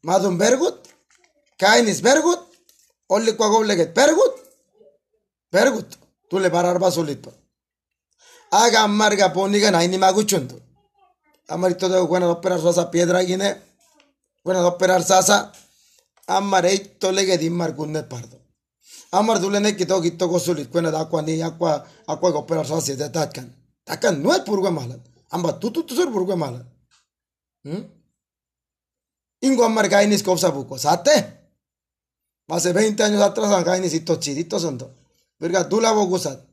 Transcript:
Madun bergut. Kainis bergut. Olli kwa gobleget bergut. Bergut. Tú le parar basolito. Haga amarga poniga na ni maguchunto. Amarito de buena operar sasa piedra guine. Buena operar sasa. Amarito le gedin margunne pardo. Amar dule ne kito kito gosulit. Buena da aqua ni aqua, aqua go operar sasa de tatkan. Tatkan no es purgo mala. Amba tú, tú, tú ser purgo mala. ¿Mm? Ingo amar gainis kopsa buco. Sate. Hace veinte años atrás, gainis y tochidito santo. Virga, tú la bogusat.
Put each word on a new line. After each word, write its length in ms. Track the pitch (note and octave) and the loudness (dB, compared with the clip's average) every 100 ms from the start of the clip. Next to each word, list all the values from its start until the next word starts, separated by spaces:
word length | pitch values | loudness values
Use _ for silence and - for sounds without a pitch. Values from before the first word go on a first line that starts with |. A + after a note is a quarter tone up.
Madun 340 | D#3+ F#3+ F#3+ F3 | 0 0 0 0
bergut. 500 | G#3+ B3+ E4+ - - _ _ _ _ _ _ _ | 2 2 0 -4 -20 _ _ _ _ _ _ _
Kainis 440 | F#3+ A#3 A3+ D3 | 4 4 2 0
bergut. 380 | A3 C#4+ D#4+ F4 - _ _ _ _ _ _ | 2 2 2 -2 -6 _ _ _ _ _ _
Olli 280 | G3 A3+ A3 | 0 0 0
kwa 120 | G#3+ | 2
gobleget 460 | A3+ A3 G3 E3 | 2 2 0 0
bergut. 400 | - C#4+ D#4+ B4+ - - _ _ _ _ _ _ _ _ _ _ | 4 4 4 2 0 -20 _ _ _ _ _ _ _ _ _ _
Bergut. 480 | F3+ A#3+ A3 - - _ _ _ | 2 2 0 -10 -20 _ _ _
Tú 100 | F#3+ | -2
le 120 | F#3 | 0
parar 280 | E3+ F3 F3+ | 0 0 2
basolito. 540 | F#3 E3+ D#3 C#3 - _ _ _ _ _ _ _ _ _ _ - _ | 0 0 -6 -8 -14 _ _ _ _ _ _ _ _ _ _ -20 _
Haga 320 | G3 A#3 A3+ | 4 4 4
amarga 500 | G#3+ G#3 G#3+ G3+ F#3+ | 2 2 2 4 2
poniga 380 | E3+ G3 G#3 G#3 | 2 0 2 2
na 160 | F3 F3 | 2 2
ni 100 | F#3 | 2
maguchunto. 640 | F#3+ G3+ G#3 F#3+ B2 - _ _ _ _ _ _ _ _ - | 2 2 0 -2 -4 -14 _ _ _ _ _ _ _ _ -12
Amarito 400 | E3 F#3 E3 F#3 | -2 -2 0 0
de 120 | F#3 | 0
buena 280 | E3+ F3+ F3 | 0 0 0
operar 320 | E3+ F#3 D3+ | -2 -2 0
sasa 300 | E3 F3 E3+ | 0 0 0
piedra 320 | E3 F3 F3 | 0 0 0
guine. 400 | F3+ F#3 G3+ - _ _ _ _ _ _ _ _ | 0 -2 -4 -4 _ _ _ _ _ _ _ _
Buena 220 | F3 F#3 F3 | -4 2 2
operar 360 | F3 F#3 F#3 | 2 2 2
sasa. 500 | E3+ F#3 F3+ G3+ - - _ _ _ _ _ _ - | 4 4 4 2 0 -18 _ _ _ _ _ _ -4
Amarito 840 | F#3+ G3+ F#3+ F3 G3 G3 _ F#3 | -2 0 2 2 0 -4 _ -2
le 120 | F#3 | 0
gedin 300 | F#3+ F3+ D#3+ | 0 0 0
margunne 480 | E3+ E3 C3+ D#3 D#3 | -4 -6 -6 -8 -8
pardo. 360 | - B2 - - _ _ _ _ _ - - | -8 -14 -16 -20 _ _ _ _ _ -20 -4
Amar 280 | F#3 G#3+ A3+ | 0 2 0
dule 200 | F#3+ G3+ | 0 0
ne 140 | G#3 | 0
kito 260 | G#3 F3+ F#3+ | -2 -2 0
kito 260 | E3+ E3 F3+ | -2 -2 -2
gosulit. 420 | F3 E3 D#3+ B2+ | 0 -2 -4 -2
Buena 200 | E3 E3 | -2 -2
da 100 | D#3 | -4
aqua 220 | D#3+ E3 | -4 -4
ni 200 | D3+ D#3+ | -4 -4
aqua, 440 | E3 D#3+ E3+ D3 - _ - | -6 -4 -2 -2 -6 _ -10
aqua 240 | D3+ F3+ | 0 0
go 100 | D3 | 0
operar 260 | - D#3+ C#3 | -4 -4 -2
sasa 280 | D#3+ C#3 | -4 -4
de 140 | C3+ A#2+ | -6 -6
tatkan. 460 | D#3+ D3+ - B2 - _ _ | -4 -4 -6 -18 -20 _ _
Tatkan 380 | - D#3 - D#3+ | -12 -2 -2 0
no 120 | E3+ | 0
es 60 | F4+ | 0
purgo 300 | G#3 G3+ F#3 | 0 -2 -2
mala. 280 | E3 B2 B2 - _ _ | -4 -8 -14 -20 _ _
Amba 300 | F3 E3 - | -6 -4 -4
tú, 100 | A3 | -6
tú, 120 | E4+ | -6
tú 120 | E4 | -6
ser 160 | C4+ F4 | -4 -2
purgo 240 | G#3+ F#3 | -2 -4
mala. 300 | F3+ C#3+ A#2+ - _ _ _ _ _ _ _ _ _ | -4 -6 -8 -18 _ _ _ _ _ _ _ _ _
¿Mm? 200 | C#3 F3 B3+ _ _ _ _ _ _ _ _ _ _ _ _ _ _ _ | -12 -12 -12 _ _ _ _ _ _ _ _ _ _ _ _ _ _ _
Ingo 200 | C4 C4 | 0 2
amar 280 | A#3 A3 G3+ | 2 2 2
gainis 320 | G3+ G#3 G3+ | 4 4 2
kopsa 260 | F#3 F3+ F#3 | 0 0 0
buco. 300 | C#3 C3 C3 | -2 -10 -6
Sate. 720 | C#3+ F3 - D4 - - _ _ _ _ _ _ _ _ _ _ _ | -2 0 2 2 0 -16 _ _ _ _ _ _ _ _ _ _ _
Hace 240 | E3 F3 | -2 0
veinte 300 | F3+ G#3+ G#3 | 2 0 2
años 180 | G#3+ G#3 | 0 4
atrás, 420 | G3+ G3+ G#3 G3 | 2 2 0 2
gainis 300 | E3+ F#3 F#3 | 2 0 -2
y 80 | D#3+ | -4
tochidito 580 | D#3+ D#3+ D3 C#3+ E3 G3+ | -2 -4 -2 -6 -4 -4
santo. 360 | E3 B2+ B2+ _ _ _ _ _ | -4 -8 -14 _ _ _ _ _
Virga, 300 | E3 F3+ F3 | -4 -2 0
tú 140 | G#3+ | 0
la 100 | A3+ | 2
bogusat. 560 | A3 G3 F3+ D#3 C3 _ | 2 0 -2 -4 -10 _